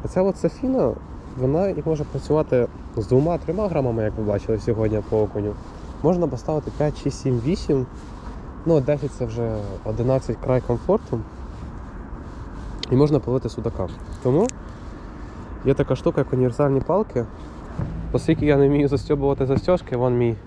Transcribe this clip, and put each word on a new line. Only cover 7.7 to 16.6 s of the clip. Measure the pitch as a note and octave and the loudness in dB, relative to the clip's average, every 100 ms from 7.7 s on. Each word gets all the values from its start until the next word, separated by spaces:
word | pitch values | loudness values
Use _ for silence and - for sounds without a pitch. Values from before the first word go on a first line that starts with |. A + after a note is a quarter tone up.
| C#3 B2+ - - - - - - - E3 | 0 0 -8 -14 -12 -12 -12 -12 -6 2
Ну, | D#3+ | 4
десять | B2+ D3 C#3 | 4 0 -2
це | - | -4
вже | A#2+ A2+ A#2 A2 G2+ F#2+ | -4 -2 -2 -2 -4 -6
одинадцять | A2 A2 A#2+ C3 - A2+ | -4 0 2 2 2 -4
край | - B2+ | 2 2
комфорту. | - A#2 - A3 - A#2 G#2 - - - - - - - - - - - - - - - - | 2 -2 2 0 0 -6 -6 -12 -12 -12 -12 -12 -12 -12 -12 -12 -12 -12 -12 -10 -10 -8 2
І | B2+ | 4
можна | D3 D3 | 6 4
половити | - B2+ A#2 | 2 -2 -2
судака. | - A2+ - F2+ - - - | -4 -4 -2 -6 -6 -10 -2
Тому | B2+ C#3+ A#3+ - - - - - - - - - - - | 2 4 2 -2 -14 -14 -14 -12 -14 -12 -12 -12 -12 -2
є | B2+ | 0
така | C#3 C#3 B2+ | 2 2 2
штука, | E3+ D#3 | 2 0
як | C3+ | 0
універсальні | B2+ B2+ A#2 | 2 2 4